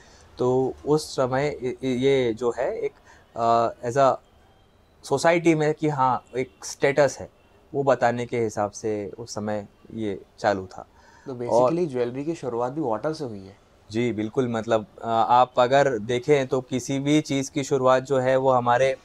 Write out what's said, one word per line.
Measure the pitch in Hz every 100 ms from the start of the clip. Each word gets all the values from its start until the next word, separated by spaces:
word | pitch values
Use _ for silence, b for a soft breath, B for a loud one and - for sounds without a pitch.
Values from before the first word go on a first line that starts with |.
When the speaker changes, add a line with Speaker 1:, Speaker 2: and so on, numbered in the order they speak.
| b b b -
Speaker 1:
तो | 123 127 131 - -
उस | 151 - -
समय | 131 131 147 -
इ-, | 123 123 131
इ-, | 123
ये | 135 135 123
जो | 113 123 113
है | 139 220
एक, | 139 - _ b b -
अ, | 117 117 117 - 123
as | 123
a | 135 120 _ _ _ _ _ _ _ _
society | - 139 165 175 165
में | 160 151
कि | 151 151
हाँ | 143 131 123 - 123
एक | 131 _
status | - - 147 139 139 -
है, | 92 _ _ _ _
वो | 135
बताने | 135 127 120 120 120
के | 123
हिसाब | 113 107 104
से | - 110 104 98 -
उस | 117
समय | - 104 107 101 _ -
ये | 113 110 95 - _
चालू | 110 98 92
था। | - - _ b b -
Speaker 2:
तो |
Speaker 1:
और | 127
Speaker 2:
basically | 120 117 123 170 175
ज्वेलरी | 123 120 127
की | 143
शुरुआत | 160 135 117 123
भी | 143
water | 143 107 139
से | 160
हुई | 139 101
है। | 95 101 _ _ _
Speaker 1:
जी | 107 120
बिल्कुल, | 104 110 135 127
मतलब, | 113 110 113 104 -
अ, | 113
आप | 113 110 123 127 -
अगर | 123 139 139 120
देखें | 107 123 120 147 131
तो | 135
किसी | 127 127 - 139
भी | 139 151
चीज़ | 147 139 131
की | 151
शुरुआत | 135 139 127 131
जो | 131 139
है | 127 131
वो | 135
हमारे | 127 123 123 135 131